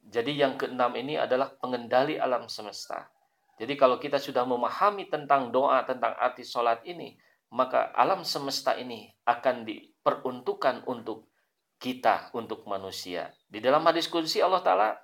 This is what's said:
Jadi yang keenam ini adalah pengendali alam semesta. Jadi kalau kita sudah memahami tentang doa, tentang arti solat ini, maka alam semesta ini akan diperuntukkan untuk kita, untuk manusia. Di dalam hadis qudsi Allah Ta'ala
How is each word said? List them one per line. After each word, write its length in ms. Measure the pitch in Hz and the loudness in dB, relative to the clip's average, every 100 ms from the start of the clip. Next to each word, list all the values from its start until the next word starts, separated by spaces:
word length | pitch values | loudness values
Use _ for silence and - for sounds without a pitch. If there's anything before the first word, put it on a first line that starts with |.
Jadi 360 | - 110 120 143 | -6 -4 -2 2
yang 160 | 139 131 | 0 0
keenam 400 | 127 123 123 120 | -6 0 0 0
ini 240 | 131 151 | -4 -2
adalah 320 | 123 127 135 - | 0 2 0 -4
pengendali 560 | 127 123 117 127 143 156 | -6 -6 2 2 2 0
alam 320 | 127 123 113 | 0 -2 -4
semesta. 640 | - 107 98 - - - _ _ _ _ _ | -12 -12 -12 -10 -10 -12 _ _ _ _ _
Jadi 160 | 117 139 | -8 4
kalau 240 | 135 120 | 4 4
kita 200 | 139 143 | 0 -2
sudah 280 | 139 127 123 | 0 -2 0
memahami 640 | 123 120 - 196 202 180 | 0 0 2 2 0 -6
tentang 400 | 151 143 139 123 | -6 2 2 4
doa, 320 | 123 135 131 | 2 4 2
tentang 320 | 120 127 117 - | 2 -2 -2 0
arti 240 | 127 - | -2 -2
solat 400 | 120 123 117 117 - | -8 0 2 0 -4
ini, 280 | 170 139 _ _ _ _ | -12 -12 _ _ _ _
maka 400 | 117 127 127 - - | -2 2 2 0 2
alam 320 | 131 185 160 | 4 2 -2
semesta 480 | 151 139 135 - 120 | -6 -4 -4 -2 -2
ini 360 | 123 113 104 _ | -4 -12 -14 _
akan 400 | - 120 131 120 | -2 0 0 -2
diperuntukkan 1200 | 113 - - _ - - 127 123 120 202 139 127 - | -6 -10 -12 _ -2 0 -4 -6 -6 0 0 -2 -6
untuk 400 | 120 113 104 _ _ _ _ _ _ | -8 -8 -12 _ _ _ _ _ _
kita, 520 | 127 127 120 95 - 120 | -8 0 2 2 -2 -10
untuk 320 | 110 107 - | -8 -10 -6
manusia. 640 | 98 95 90 92 87 78 _ _ | -8 -6 -10 -8 -8 -8 _ _
Di 160 | 104 | -2
dalam 200 | 120 147 165 | 2 4 4
hadis 240 | 165 160 | 2 0
qudsi 320 | 170 160 214 | -2 -2 2
Allah 160 | 180 185 | 2 4
Ta'ala 300 | 180 185 214 - | 2 4 2 0